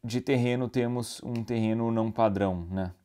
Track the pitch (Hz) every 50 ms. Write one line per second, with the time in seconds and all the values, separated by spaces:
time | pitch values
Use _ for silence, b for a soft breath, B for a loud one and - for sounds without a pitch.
0 | - 110 117 120 - - 135 123 120 123 123 127 127 120 - 131 120 120 123 123
1 | 117 - - - - 117 120 117 110 117 120 113 110 110 110 113 117 117 117 110
2 | 110 113 110 120 113 107 98 98 101 95 90 87 82 87 92 95 92 90 90 -